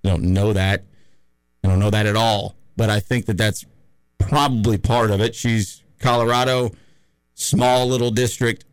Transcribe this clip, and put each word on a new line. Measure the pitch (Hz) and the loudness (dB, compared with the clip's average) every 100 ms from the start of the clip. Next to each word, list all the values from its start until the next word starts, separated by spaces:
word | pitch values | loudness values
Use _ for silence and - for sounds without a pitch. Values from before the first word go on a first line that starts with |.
I | 98 | 0
don't | 87 | 0
know | 90 92 104 | 0 2 2
that. | 95 95 101 - - - - _ _ _ _ | 0 0 -2 -6 -20 -20 -20 _ _ _ _
I | 95 | 0
don't | 95 | 2
know | 104 | 2
that | 104 107 | 0 0
at | 107 | 0
all. | 113 104 101 - - - | 0 0 -4 -12 -14 -2
But | 110 | 0
I | 104 | 0
think | - 123 - | -2 -4 -2
that | 92 | -2
that's | 107 101 - - - _ _ _ | -2 -4 -14 -20 -20 _ _ _
probably | - 147 143 120 107 101 | -2 2 2 2 0 0
part | - 117 113 | 0 0 2
of | 98 | 0
it. | 110 | -2
She's | - 120 113 98 - _ _ | -2 -2 -2 -2 -10 _ _
Colorado, | 127 120 117 123 127 127 120 - - _ _ _ _ - | 0 0 2 0 0 0 -2 -8 -20 _ _ _ _ -10
small | - - 123 127 127 | -2 2 4 2 2
little | 127 120 | 0 0
district. | 113 123 - 117 - - | 0 -2 0 -2 -2 -12